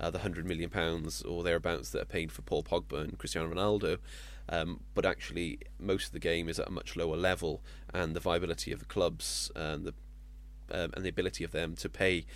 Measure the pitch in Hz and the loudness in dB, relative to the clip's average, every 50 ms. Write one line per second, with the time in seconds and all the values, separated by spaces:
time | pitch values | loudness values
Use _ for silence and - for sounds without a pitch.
0 | 82 85 85 92 104 95 82 82 82 92 85 80 85 82 - 98 82 82 82 85 | -2 0 0 0 0 -2 -2 -2 -2 -2 0 0 -2 0 2 2 2 2 2 0
1 | 78 80 - - - - 87 85 85 87 85 85 - 87 85 - - - - - | -2 -4 -4 -4 -4 -4 -2 0 4 4 4 4 4 2 0 0 -2 -2 -2 -2
2 | - - - 87 82 78 - - - - - 76 78 - 85 87 - - 69 73 | -2 0 0 -2 -2 -2 -4 -8 -2 2 2 2 4 4 2 2 2 0 -2 -2
3 | 76 - - - - 76 - 82 82 82 85 90 98 104 104 101 87 80 90 - | -2 -2 -4 -6 -6 -2 -2 0 0 0 2 4 4 6 6 6 4 2 2 0
4 | - - - - - - - - - - 82 82 80 85 85 - - - - 98 | -2 -8 -12 -12 -12 -12 -12 -10 -4 -2 0 0 0 0 -2 -6 -8 -2 2 4
5 | 92 95 - - - - 82 87 87 78 - - - - - - - 101 95 95 | 4 4 4 2 -2 -4 -2 -2 -2 -2 -4 -6 -10 -12 -10 -2 2 2 2 2
6 | - - - 80 80 82 82 85 82 82 80 - - - 92 - - - - 82 | 2 -2 -4 0 2 2 2 2 2 0 0 -2 -2 -2 -2 -4 -4 -4 -2 0
7 | 85 82 78 82 90 92 92 - 87 78 73 - - - - - - - - 92 | 2 2 2 4 4 4 4 2 2 0 -2 -2 -6 -12 -12 -12 -10 -4 -2 0
8 | 87 80 80 85 - 90 85 85 90 82 82 - - - - - - - - 104 | 0 0 0 0 2 4 4 4 4 2 0 -2 -2 -4 -4 -4 -6 -2 2 4
9 | 87 82 82 - - - - - - - - - 80 76 78 71 - 85 - - | 4 4 2 0 -4 -2 -2 -2 -2 -2 -2 -2 -2 -2 -2 -2 -4 -6 -6 -8
10 | - - - - - - - - - - - - - - - 90 85 82 - - | -12 -14 -14 -14 -14 -14 -14 -14 -14 -14 -14 -12 -8 -4 -2 -2 -2 0 -2 -2
11 | 95 90 80 - 92 92 - - 82 82 - 80 85 80 82 - - 80 - - | -2 0 2 2 2 2 0 -2 -4 -2 0 0 0 0 -2 -4 -6 -4 0 4
12 | 98 95 92 82 - - - | 4 4 4 4 0 -4 -10